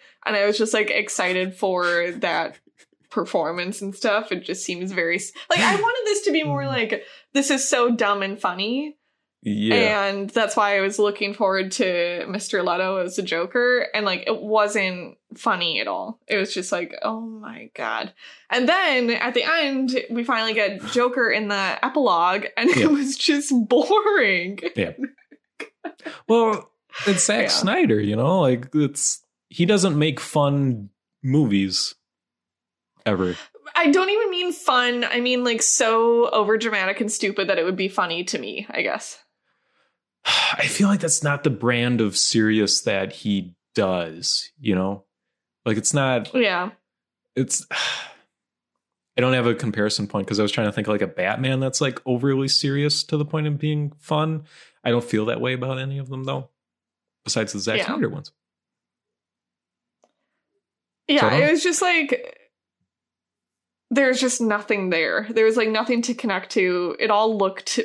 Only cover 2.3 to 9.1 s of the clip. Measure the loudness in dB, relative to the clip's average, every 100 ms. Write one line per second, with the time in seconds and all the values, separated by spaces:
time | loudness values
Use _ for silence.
2.3 | -2 -4 -8 _ _ _ _ _ -6 -2
3.3 | -2 -2 -4 -6 -6 -10 -4 0 0 -2
4.3 | -6 -6 -8 -6 -8 -6 -2 -2 -2 -6
5.3 | -8 0 2 2 2 0 0 -2 -2 0
6.3 | 0 0 -4 -4 -4 -2 -4 -8 -20 _
7.3 | -2 0 0 0 2 2 2 0 0 -4
8.3 | -4 -4 -4 -4 -4 -6 -12 _